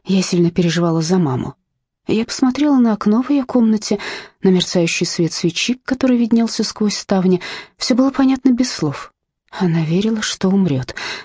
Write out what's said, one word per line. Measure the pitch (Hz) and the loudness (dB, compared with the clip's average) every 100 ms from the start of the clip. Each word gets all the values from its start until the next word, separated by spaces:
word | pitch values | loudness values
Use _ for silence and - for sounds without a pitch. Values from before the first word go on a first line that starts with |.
Я | - 190 | -2 0
сильно | 180 175 170 | 2 2 2
переживала | 180 175 160 170 165 | 2 0 0 0 0
за | 160 185 | 0 0
маму». | 151 123 - - _ _ _ _ - | 0 -2 -6 -12 _ _ _ _ -2
Я | 214 233 | -2 -2
посмотрела | - 254 262 302 269 | -2 -2 2 2 4
на | 233 | 4
окно | 208 208 220 | 2 2 2
в | 254 | 2
ее | 285 254 | -2 0
комнате, | 247 226 214 - 202 - - - _ | 2 2 0 -2 -4 -6 -12 -16 _
на | 190 | 2
мерцающий | 180 - 185 165 - 175 | 2 2 0 0 -2 -4
свет | - 160 | -2 -2
свечи, | - 165 - - 247 - | -2 -4 -2 -4 -4 -4
который | 262 262 240 | -2 0 0
виднелся | 233 226 226 - 220 | 2 2 0 -2 -6
сквозь | - 214 - | -2 -2 -2
ставни. | - 190 185 180 - - - - | -2 2 4 2 -2 -14 -16 -10
Все | - 240 | -2 2
было | 269 | 2
понятно | 269 262 262 262 | 2 2 2 2
без | 240 254 | 2 0
слов. | - 151 - - _ _ _ _ | -2 -4 -6 -14 _ _ _ _
Она | - 185 165 156 | -2 0 0 0
верила, | 175 220 220 | 0 0 -2
что | - - 190 | -4 -2 0
умрет | 196 180 131 123 - - - | 2 2 0 -4 -10 -12 -12